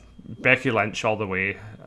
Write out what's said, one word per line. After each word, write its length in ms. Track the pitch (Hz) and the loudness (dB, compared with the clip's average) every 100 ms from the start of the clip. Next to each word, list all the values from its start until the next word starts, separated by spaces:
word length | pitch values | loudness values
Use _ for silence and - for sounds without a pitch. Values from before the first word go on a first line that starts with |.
| - - - | -20 -20 -16
Becky 460 | 110 127 127 135 | -2 2 4 4
Lynch 320 | 110 104 92 | 2 0 0
all 120 | 117 107 | -2 0
the 120 | 101 | -2
way. 300 | 92 98 98 - - | 0 0 -2 -12 -18